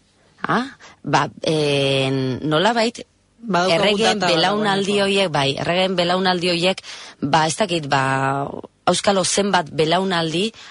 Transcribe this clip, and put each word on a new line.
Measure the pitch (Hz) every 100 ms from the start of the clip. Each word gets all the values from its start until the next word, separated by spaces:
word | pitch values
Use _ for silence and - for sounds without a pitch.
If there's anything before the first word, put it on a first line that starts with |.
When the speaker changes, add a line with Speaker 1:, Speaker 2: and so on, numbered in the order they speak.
| _ _ _ _
Speaker 1:
Ha? | - 180 269 - - -
Ba, | - 135 143 -
en, | - 156 147 143 139 135 135 135 131 123
nolabait, | 151 156 196 233 226 - - _ _ _
Speaker 2:
Badaukagu | 226 175 185
Speaker 1:
erregeen | 165 202 202 220 208
Speaker 2:
data | 180
bat |
Speaker 1:
belaunaldi | 170 180 208 208 196 196
Speaker 2:
dagoeneko. | 202
Speaker 1:
horiek, | 196 196 190
bai, | 151 139 135
erregeen | - 175 185 180
belaunaldi | 175 185 190 180 175
horiek, | 170 180 190 - - - -
ba, | 147 160 160
ez | -
dakit, | 208 170 143
ba, | 139 135 135 135 139 139 - - _ -
auskalo | 180 - 196
zenbat | 180 - 202 185 156
belaunaldi, | 143 156 170 190 175 165 160 214 - -